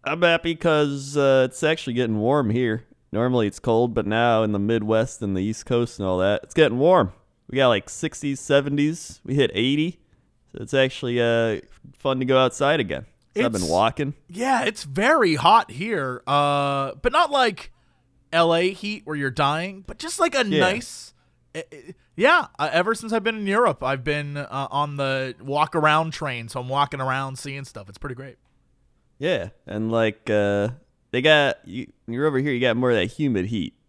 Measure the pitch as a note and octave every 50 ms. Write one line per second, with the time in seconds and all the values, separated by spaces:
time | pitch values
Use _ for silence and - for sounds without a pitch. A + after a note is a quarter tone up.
0 | _ C#3 D3+ E3+ F3 E3+ E3+ E3 - E3+ E3 D#3 - E3+ D#3 D3+ D3 C#3+ C#3 C#3
1 | C#3 C#3 C#3+ D3 C#3 C3+ C3+ C3 C3 B2+ - - - D3+ D#3+ D#3 - C#3 A#2 A#2+
2 | B2+ A2+ A2 G#2+ G#2+ A#2+ C#3+ D3+ C3+ G#2 G#2+ B2 B2+ A#2 A2 A2+ - _ - _
3 | _ _ - G#2 A#2+ B2+ B2+ B2 A2 G2+ - - - B2 A2+ A2+ B2 B2 A2 A#2
4 | G#2 G2 G#2+ A2+ A#2+ A#2+ A#2 A2 A2 G#2+ G#2 G2+ G2+ G#2+ A#2 A2+ G#2 G#2+ A2 A2
5 | A#2 - - - A2+ G2+ F#2+ F#2 F#2+ G#2+ A2 - - - B2+ A#2+ A#2+ A2+ - -
6 | G2+ F#2+ F#2 F2+ F#2 G2 G#2 - - _ - - D#3 C3 A2+ B2 C#3+ E3+ F#3 F3
7 | A2+ F#2+ - _ _ _ _ _ _ - B2 C3+ C3+ B2 A#2 G2+ - - - -
8 | - D#3 - - - C#3+ C#3 C3+ - - C#3+ C#3 C#3 C#3+ C#3+ D3 C#3+ D3+ E3 -
9 | - - - _ _ - C3 D3 C3 - - F#2+ A#2 C3 C#3+ D3 D#3 F3 - _
10 | _ _ _ _ _ _ _ _ _ _ - - - - C#3 C3+ C3+ C3 - -
11 | - B2 A#2+ A#2+ A#2 A#2 A#2 A#2 A2+ A2+ G#2+ - - _ - - - - - _
12 | - C#3 C3 B2+ C3 B2+ C3 C3 C3 B2 - - C#3 C#3+ D#3 D#3 A#2 F2+ D#2 C2
13 | A2+ - _ _ _ _ _ G3+ B3 - A2+ G2 F2+ D2+ E2 F#2 G#2+ A2+ - -
14 | D3 C3+ D3 _ _ _ E3+ G3 A#3+ C4+ C4+ - - G#3 G#3 - - C#3+ C3+ F3
15 | G#3 C4 D#4+ D#4 A3+ F3 D#3 C3 - F3 G#3 C#3 - - B2+ B2+ F#3 A3+ A3 E3
16 | C3+ C3 B2+ B2 _ - C#3+ C#3+ D3 C#3+ C#3+ C#3+ C#3+ C#3 C#3 C#3 C#3 C3+ - -
17 | - B3 B3+ D#4 F4 D4+ C#4+ C4+ B3+ A3+ F#3+ - - - - _ _ _ _ _
18 | _ _ _ _ _ _ - E3 E3+ E3+ E3 E3 F3+ F#3+ G3 F#3 - G#3 G#3+ -
19 | - D3+ D#3 D3 C#3+ C3+ A#2 - C#3+ C#3 D3+ D#3+ F3 G3 G3 F#3+ F#3+ - - -
20 | - E4 - - E4+ E4+ - C4+ A#3+ G3+ F#3+ F#3 F#3 F#3 G3 A#3 A#3 - - -
21 | - - _ _ _ _ _ _ _ _ - D#3+ - _ - D3 A2+ D3+ - _
22 | _ _ _ D#3+ G#3 C#4+ E4+ F4 C4+ - _ - C#3+ D3 B2+ E3+ F3+ G#3+ A3+ -
23 | A3+ A3 A3+ A3+ F#3+ A3+ A3+ G#3+ G#3 G3 G3 A3 B3 G3+ C3+ - C3+ B2+ C#3 C3
24 | A#2+ D3+ D3 D3 D3 C#3+ C#3+ C#3+ C#3+ - - C3+ C#3 - - C#3+ D3 D3 C#3+ C#3
25 | C#3 C3+ C3+ C3+ C3 C3 B2 _ - C3+ C#3 D3 D3+ - - E3+ D3+ D#3 D3+ D#3
26 | E3 D#3+ D3 - D#3+ C#3+ B2+ A#2+ A2+ A#2 - C3+ B2 B2+ C3 C#3 C#3+ - - C#3
27 | C3 C3 C3 C3+ C3+ C3+ C3 B2 - C#3+ C#3 C#3 C3+ - - G#2+ G2 G2+ A#2+ -
28 | - C#3+ B2+ A#2+ C3 C#3 - _ _ _ _ _ _ _ _ _ _ _ _ _
29 | _ _ _ _ C3+ E3+ F3+ A2 F2 G#2+ - _ _ - G2+ G#2+ A2 A2+ A2+ A2+
30 | A2+ A2 G2 _ _ - G#2+ G#2 G2+ G2+ G2+ G2+ G2+ A2 B2 - _ _ _ _
31 | _ _ - B2+ B2+ D#3 D#3 D3+ C#3+ C3+ - - _ - F2 B2 - - _ _
32 | _ - A#2 B2 C#3+ D#3 C#3 C3 C#3 D3 C3 A#2+ B2 B2 A2 A#2+ B2+ B2 A#2+ G#2+
33 | F2+ A2 - - D3 C#3 A#2 G2 F2+ G2+ A#2 G#2 D#2+ - _ _ _